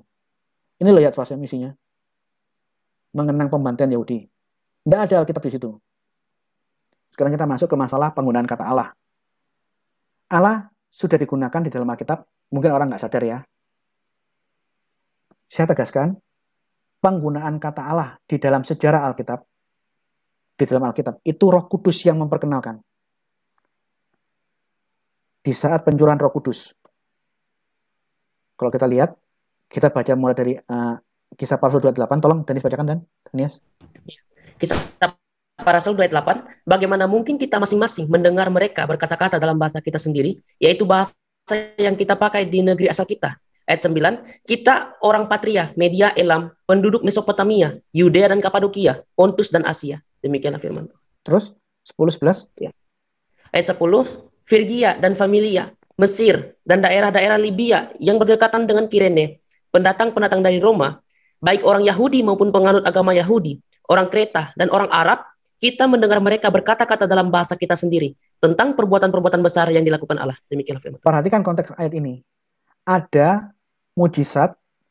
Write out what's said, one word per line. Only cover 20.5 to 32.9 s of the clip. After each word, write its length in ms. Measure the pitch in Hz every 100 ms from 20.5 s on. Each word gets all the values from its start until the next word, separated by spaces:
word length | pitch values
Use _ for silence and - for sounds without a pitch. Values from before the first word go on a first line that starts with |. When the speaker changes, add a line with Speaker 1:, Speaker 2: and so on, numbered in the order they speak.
| -
Speaker 1:
di 40 | 139
dalam 160 | 127 127
Alkitab, 320 | 117 127 117
itu 220 | 165 156 196
Roh 240 | 175 175
Kudus 320 | 190 180 165
yang 160 | 175 160
memperkenalkan. 640 | 151 143 147 135 117 110 _ _ _ _ _ _ _ _ _ _ _ _ _ _ _ _ _ _ _ _ _ _ _ _ _ _ -
Di 80 | 123
saat 320 | 147 160 160
pencurahan 320 | 147 151 147
Roh 140 | 139 143
Kudus. 400 | - 113 - _ _ _ _ _ _ _ _ _ _ _ _ _ _ _ _ _ _ -
Kalau 140 | 123
kita 160 | 123 127
lihat, 260 | 123 160 - _ _ _ _ _
kita 160 | - 147
baca 240 | 135 120 131
mulai 160 | 127 123
dari, 180 | 123 131
eh, 360 | - 120 120 117 _ _ _ -
Kisah 240 | 131 139
para 80 | 135
Rasul 160 | 139
dua 80 | 135
delapan. 260 | 123 117 143
Tolong, 160 | 160 160 151
Daniel 160 | 135
bacakan, 220 | 131 131
Dan. 120 | 147